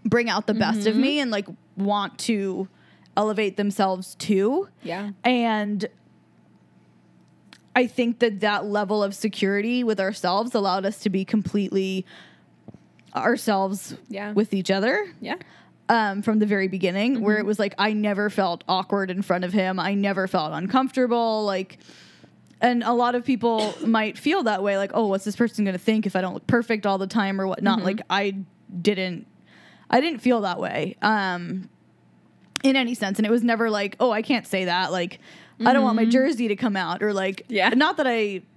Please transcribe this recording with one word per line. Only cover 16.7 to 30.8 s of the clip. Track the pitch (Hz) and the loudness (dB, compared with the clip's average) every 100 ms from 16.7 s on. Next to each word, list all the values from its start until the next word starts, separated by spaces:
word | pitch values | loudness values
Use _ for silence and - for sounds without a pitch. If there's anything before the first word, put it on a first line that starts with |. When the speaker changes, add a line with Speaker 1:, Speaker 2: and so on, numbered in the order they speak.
| 190 180 185 226 262 | 0 -2 0 0 0
Speaker 1:
where | 208 214 | 2 2
Speaker 2:
Mm-hmm. | |
Speaker 1:
it | 202 | 0
was | 214 | 0
like, | 202 - | -2 0
I | 208 | 0
never | 214 208 202 208 | 2 0 0 -2
felt | 202 190 170 - | 0 -2 -2 -2
awkward | 185 185 202 190 | -2 0 -2 -2
in | 180 | -4
front | 196 180 | 0 0
of | 180 | 0
him. | 202 185 190 | 0 0 0
I | 175 | -2
never | 202 202 196 190 | 0 0 0 0
felt | 185 156 | 0 -2
uncomfortable. | 156 185 254 262 - 247 240 233 220 | -4 0 0 2 0 0 2 0 0
Like, | 208 190 190 - - - - - - _ - - | 0 -2 -4 -12 -20 -20 -20 -20 -20 _ -20 0
and | 247 240 | 2 2
a | 226 | 0
lot | 240 240 | 2 2
of | 247 | 0
people | 240 247 233 220 214 - | 0 0 2 2 0 -2
<coughs> | 302 | 2
might | 226 214 - | 2 2 -2
feel | 285 381 | 0 2
that | 240 202 | 2 0
way, | 202 196 | 0 0
like, | 196 | 0
"Oh, | - 220 | 0 2
what's | 196 | 0
this | 208 202 | -2 0
person | 240 - 202 | 0 2 0
gonna | 185 | 0
think | - 220 208 | 0 0 0
if | 185 | -2
I | |
don't | 185 | -2
look | - - | -6 0
perfect | 240 226 220 202 | 0 2 -2 0
all | 196 | 0
the | 190 | 0
time | 226 196 196 | 0 0 0
or | 190 | -2
whatnot?" | 185 202 185 | 0 2 2
Speaker 2:
Mm-hmm. | 185 | 0
Speaker 1:
Like, | 202 - | -4 -2
I | 190 202 196 190 _ _ 180 | -2 0 -4 -10 _ _ -2
didn't, | 175 196 185 170 - _ _ - - - _ | 0 0 -2 -6 -12 _ _ -20 -20 -20 _
I | - | 2
didn't | 311 269 | 2 0
feel | 247 240 | 2 2
that | 202 175 | 0 -4
way, | 92 107 | -4 -4